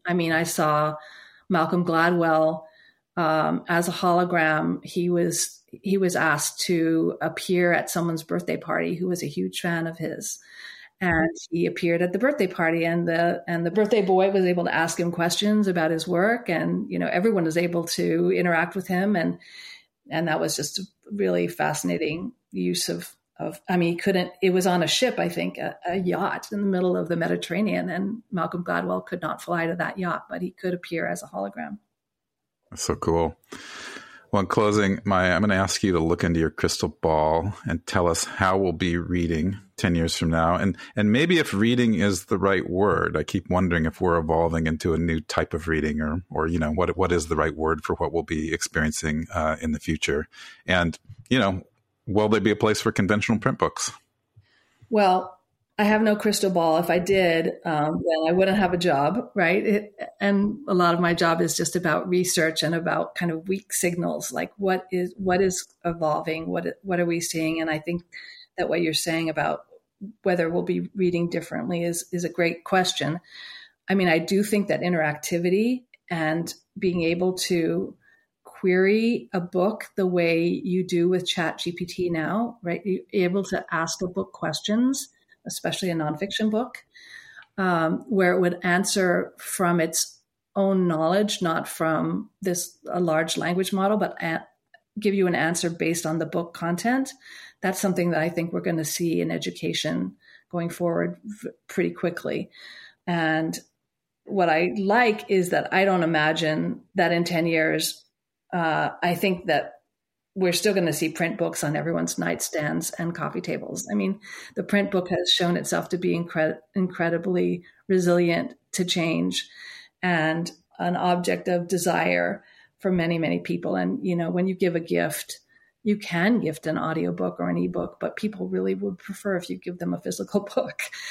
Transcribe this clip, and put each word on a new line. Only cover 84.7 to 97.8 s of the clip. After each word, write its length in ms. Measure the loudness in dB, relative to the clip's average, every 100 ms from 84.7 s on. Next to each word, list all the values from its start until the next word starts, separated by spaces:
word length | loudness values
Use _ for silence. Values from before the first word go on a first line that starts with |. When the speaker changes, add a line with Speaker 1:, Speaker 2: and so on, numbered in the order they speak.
| 2 2 0 -6 _ _ _ -14
Speaker 1:
especially 420 | -8 -6 -4 -2
a 40 |
nonfiction 560 | -2 -2 -2 -4 -2 0
book, 340 | 0 -4 -10 -20 -20 -20 -20 -20 -20 -12 -2
um, 480 | 0 2 2 -2 0
where 240 | 4 4
it 80 | 6
would 200 | 2 2
answer 720 | 2 2 2 2 2 2 -2 -8
from 420 | -8 0 2 2
its 400 | 2 -2 -4 -8 _ _ _
own 320 | 0 2 4 2
knowledge, 540 | 2 2 2 2 0
not 260 | 0 -2 -4
from 640 | -2 0 0 0 -4 -6 _
this, 360 | -4 -4 -6 -12 -6
a 100 | -2
large 360 | 2 2 0 -2
language 360 | -2 0 0
model, 240 | 0 2 2
but 240 | 0 -4
a-, 240 | -4 -4 -8 _ _ _ _ -4
give 160 | 0
you 120 | 2 2
an 80 |
answer 360 | 2 0 0 -2
based 360 | -2 -2 -2 -2
on 120 | -2
the 80 | -2
book 280 | -4 -6
content. 580 | -6 -4 -2 0 0 -2 -8 -20 -20 -20 -6
That's 180 | -4 0